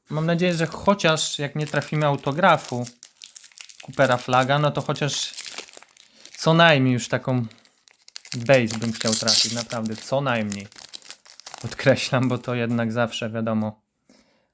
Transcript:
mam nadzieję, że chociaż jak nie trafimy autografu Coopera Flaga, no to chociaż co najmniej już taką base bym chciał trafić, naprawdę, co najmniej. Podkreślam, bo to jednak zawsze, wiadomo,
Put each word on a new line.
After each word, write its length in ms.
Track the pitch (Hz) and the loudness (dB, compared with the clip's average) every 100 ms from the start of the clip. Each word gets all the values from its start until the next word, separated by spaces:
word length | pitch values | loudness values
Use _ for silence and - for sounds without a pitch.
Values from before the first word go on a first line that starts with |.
| - | -8
mam 160 | 147 160 | -4 0
nadzieję, 280 | 170 180 | 2 2
że 140 | 170 165 | 2 -2
chociaż 720 | - - 202 170 156 - - | 0 2 4 4 2 0 -4
jak 160 | 143 151 | -4 -4
nie 120 | 151 | -2
trafimy 380 | 151 - 151 151 | -2 -2 0 2
autografu 800 | 143 - 139 185 160 - 123 123 - - - - - - - - - | 0 -2 4 6 6 2 -6 -6 -10 -20 -20 -20 -20 -20 -20 -20 -18
Coopera 360 | - 131 131 123 | -8 0 2 2
Flaga, 420 | - 127 131 143 | 2 2 4 2
no 120 | 147 | 2
to 100 | 143 | 0
chociaż 520 | 143 147 143 - - - - - - - - _ - _ - - | -4 -2 -2 -4 -6 -8 -10 -10 -14 -18 -20 _ -20 _ -20 -4
co 160 | 160 | 2
najmniej 400 | 165 170 147 131 | 6 6 6 4
już 140 | 123 - | 2 0
taką 380 | 127 - 127 113 - _ _ _ _ _ - - 123 | -4 0 -2 -2 -8 _ _ _ _ _ -20 -10 -6
base 400 | 117 135 113 110 | 4 4 4 -2
bym 120 | 113 | -4
chciał 220 | 110 120 | -2 -2
trafić, 400 | 110 113 107 113 | 0 2 2 2
naprawdę, 420 | 120 117 120 110 107 | -2 -4 -6 -6 -6
co 260 | - 135 | -4 -2
najmniej. 460 | 139 117 107 101 98 - - - - - - - - - | 0 -2 -2 -6 -10 -16 -18 -18 -18 -20 -20 -20 -18 -12
Podkreślam, 680 | 120 - 139 123 - 131 127 | -12 -2 2 2 2 0 0
bo 80 | 120 | -2
to 180 | - 123 | -4 -4
jednak 360 | 117 117 113 | -2 -2 -2
zawsze, 380 | 113 113 - 113 | -2 -4 -4 -6
wiadomo, 520 | 113 113 110 107 107 _ _ _ _ _ _ _ | -4 -2 -2 -2 -6 _ _ _ _ _ _ _